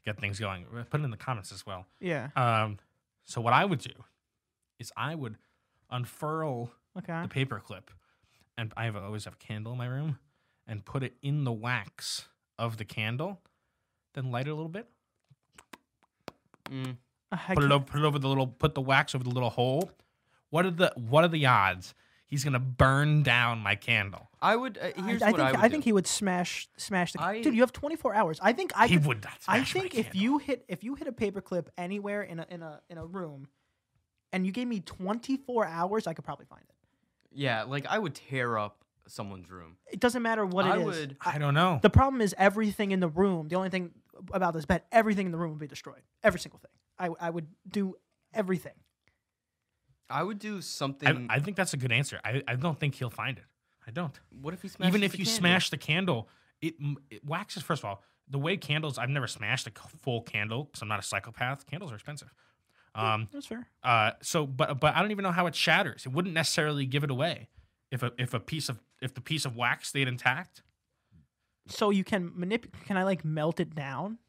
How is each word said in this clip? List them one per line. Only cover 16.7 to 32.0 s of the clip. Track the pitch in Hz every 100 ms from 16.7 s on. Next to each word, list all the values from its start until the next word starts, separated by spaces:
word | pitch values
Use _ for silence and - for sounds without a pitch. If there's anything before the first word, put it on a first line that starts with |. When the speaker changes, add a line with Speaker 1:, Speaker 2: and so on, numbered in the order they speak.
| 135 127 123 _ _ _
Speaker 2:
Uh, | 180 -
I | 180
Speaker 1:
Put |
it | 143
Speaker 2:
can't |
Speaker 1:
over, | 143 135
put | 143
it | 151
over | 143
the | 135
little, | 135 127
put | - 156 147
the |
wax | 131 135 151 135
over |
the | 123
little | 123 123
hole. | - 123 139 - _ _ _ _ _ _
What | 151 185
are |
the, | 170 175 -
what | 113 143
are | 170
the | 160 135
odds | 117 95 92 - - _ _ _
he's | 147
gonna | 143 127
burn | 131 123 135 135 147 151
down | 139 120 120 113
my | 101 104
candle? | - 113 101 - - _
Speaker 3:
I | 170 226
would, | 254 202
uh, | 175 -
Speaker 2:
I, | 190
Speaker 3:
here's | -
Speaker 2:
I | 214
Speaker 3:
what | 208
Speaker 2:
think, | 131
Speaker 3:
I |
would | 139
Speaker 2:
I | 226
think | 302
Speaker 3:
do. | 240
Speaker 2:
he |
would | 202 170
smash, | - 202 180 175 - - -
smash | - 190 170
the. | -
Speaker 3:
I | 170 220
Speaker 2:
Dude, | 233 226
you |
have | 247
twenty-four | - 294 320 247
hours. | 208 180 160
I | 190
think | 233 370 -
I | 240
Speaker 1:
He | 175
Speaker 2:
could, | 143
Speaker 1:
would | 110
not | - - -
Speaker 2:
I | 214
Speaker 1:
smash | 269 370
my |
Speaker 2:
think | 370 269
if | -
Speaker 1:
candle. | 190
Speaker 2:
you | 220 285
hit, | 277 254 -
if | 180
you | 220 277
hit | 311
a |
paperclip | 233 208 196 - 180 160 -
anywhere | 180 202